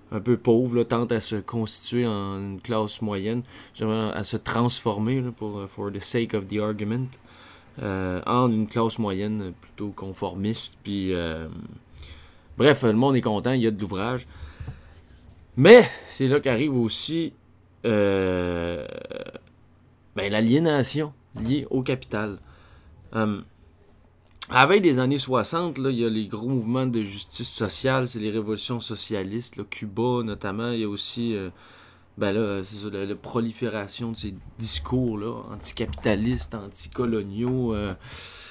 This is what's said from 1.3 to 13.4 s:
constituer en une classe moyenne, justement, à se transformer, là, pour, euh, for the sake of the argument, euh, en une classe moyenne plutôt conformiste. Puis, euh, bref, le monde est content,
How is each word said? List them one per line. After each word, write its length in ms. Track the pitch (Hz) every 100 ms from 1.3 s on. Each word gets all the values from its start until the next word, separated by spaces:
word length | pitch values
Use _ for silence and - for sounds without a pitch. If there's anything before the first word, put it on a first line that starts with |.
| 107
constituer 720 | - 117 110 - - 120 120
en 320 | 104 98 98
une 220 | 98 95
classe 420 | - 110 104 -
moyenne, 400 | 107 101 101 120 123 - -
justement, 360 | - 110 110 107
à 120 | -
se 140 | 98 113
transformer, 840 | - 117 120 - 113 104 110 131
là, 100 | 123
pour, 280 | 117 107 101
euh, 80 | 98
for 260 | - 101
the 80 | 101
sake 320 | - 120 113
of 160 | 107 95
the 100 | 104
argument, 500 | 107 107 104 120 131 - - - - - - -
euh, 400 | 101 95 92 90
en 260 | - 123 127
une 160 | 110 107
classe 320 | 120 113 113
moyenne 540 | 104 95 104 107 92 82
plutôt 300 | - - 104
conformiste. 880 | - 95 92 95 87 101 113 - -
Puis, 300 | 104 101 95
euh, 360 | 90 82 80 80 85 - - - - - - - - - -
bref, 280 | 131 131
le 100 | 120
monde 220 | 107 135 127
est 40 |
content, 320 | 110 104